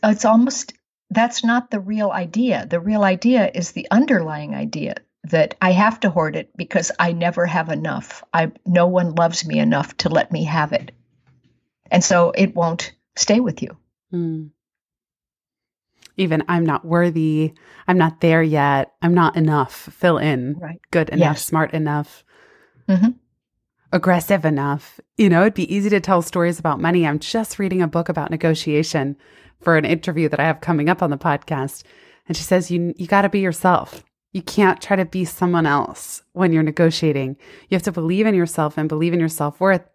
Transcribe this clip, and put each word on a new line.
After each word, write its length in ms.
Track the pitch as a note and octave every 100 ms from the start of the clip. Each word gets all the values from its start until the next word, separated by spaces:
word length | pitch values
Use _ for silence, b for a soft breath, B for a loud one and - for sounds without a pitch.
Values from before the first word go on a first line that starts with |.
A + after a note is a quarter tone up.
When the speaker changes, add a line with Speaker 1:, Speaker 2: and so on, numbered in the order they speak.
Speaker 1:
it's 200 | G#3+ G#3 A3
almost, 480 | A3+ B3+ - - - _ _ -
that's 340 | G#3 A#3+ -
not 280 | A#3 A#3+ B3
the 80 | G#3
real 320 | F#3+ G#3+ G3+
idea. 540 | F3+ F3 G#3+ B3 C#3+ D#3
The 120 | E3+
real 240 | F#3 G#3+
idea 460 | G3 F#3 A#3 B3+ F#3+
is 180 | - F3
the 160 | - -
underlying 640 | G#3+ D4+ G#3 D#3+ D3+ D3 C#3
idea 400 | D3+ D3+ - - - _
that 320 | D#3 D#3+ D3+ -
I 100 | F#3
have 280 | F#3 G#3+ A3+
to 100 | G3
hoard 240 | E3+ D#3 D#3
it 200 | - -
because 360 | F3 F3+ E3 -
I 140 | F3
never 340 | E3+ E3+ F3 E3+
have 220 | E3 D#3+
enough. 540 | D3+ D#3 C#3+ - - -
I, 180 | E3 D#3+ - F#3
no 200 | F3 F3+
one 280 | F3+ F3 E3
loves 300 | E3+ E3+ D#3
me 100 | D3+
enough 400 | D3+ C#3 C#3 -
to 120 | -
let 220 | D#3+ -
me 120 | D#3
have 280 | D#3 D#3+ D3+
it. 200 | D3+ C3 - _ _ _ _ _ _ _ _ _
And 140 | F3+
so 280 | - F3 E3+ -
it 200 | G3 F3
won't 380 | E3 E3+ - - _ -
stay 240 | - G#3+
with 240 | A#3 D3
you. 120 | - - _ _ _
Speaker 2:
Hmm. 360 | F3+ E3 D#3+ D3+ _ _ _ _ _ _ _ _ _ _ _ _ _ _ _ _ -
Even, 260 | F#3 D#3+ D#3
"I'm 180 | F3 D#3+
not 200 | C#3+ E3
worthy, 680 | E3+ F3 D#3+ D#3 D3+ D#3 B B B -
I'm 100 | F3+
not 240 | D#3+ E3
there 200 | E3+ E3
yet, 520 | D#3+ D3+ C#3+ C#3 - _
I'm 120 | E3+
not 220 | F3 D#3+ E3
enough," 380 | D#3 D3 B2+
fill 440 | - - - F3+ D#3
in, 380 | D3+ B2+ B2+ D3
Speaker 1:
Right. 200 | D#3+ E3+ _
Speaker 2:
"good 180 | E3+ D#3
enough, 260 | D3 D3+ D3+
Speaker 1:
Yes. 80 | -
Speaker 2:
smart 280 | D#3+ D#3+
enough, 500 | D#3+ D3+ D3 C#3+ - b b b b b b -
Speaker 1:
Mm-hmm. 220 | F#3 A3 B3 _ _ _ _ _ _ _
Speaker 2:
aggressive 540 | F3+ F#3 F3 E3 G3 D#3
enough." 540 | C#3+ C#3+ C#3+ - - _ -
You 120 | G3+
know, 120 | E3+
it'd 140 | G#3+ G3
be 180 | E3+
easy 160 | G3+ G3+
to 100 | G3+
tell 220 | F3+ F3+
stories 360 | E3 F3+ E3+ E3+
about 220 | E3 C#3
money. 260 | E3 F3 D#3+
I'm 140 | D3+
just 400 | - A3+ A3 -
reading 220 | F#3+ F#3
a 60 | E3
book 200 | E3+ E3+
about 240 | D#3+ C#3+
negotiation 880 | D#3+ E3 D#3+ D#3+ D3 D#3 D#3 C#3 C#3 b b b b
for 160 | E3+ D#3+
an 80 |
interview 460 | D3+ E3 - D#3+ D3+
that 100 | D3
I 60 | D#3
have 160 | D#3+
coming 260 | - D#3+ D3+
up 120 | F#3
on 60 | E3+
the 80 | C#3
podcast. 640 | E3+ C#3+ - C#3+ C#3 - b b b b -
And 100 | E3
she 60 |
says, 280 | - F#3 F3
"You, 220 | F3 F3 -
you 100 | E3+
gotta 220 | G3+ G3+
be 100 | G3+
yourself. 640 | F#3 D#3+ F#3 F3 - - - _ _
You 100 | F#3+
can't 400 | - - F#3+ -
try 140 | - G3
to 100 | E3+
be 200 | F#3+ E3+
someone 400 | - F3 F3 D#3
else 560 | C#3+ - - - - -
when 200 | F3+ F3+
you're 100 | D#3+
negotiating. 720 | D#3 D3+ E3 D#3+ D#3+ C#3 C3 C#3+ B B B
You 60 | F#3+
have 80 |
to 80 | G#3
believe 340 | E3+ E3 F#3+ G#3+
in 100 | F#3+
yourself 420 | E3+ - D3+ D#3
and 100 | D#3
believe 260 | D#3 E3+
in 60 | E3+
your 100 | D#3+
self-worth 520 | D#3+ D3 - F#3+ F3+ -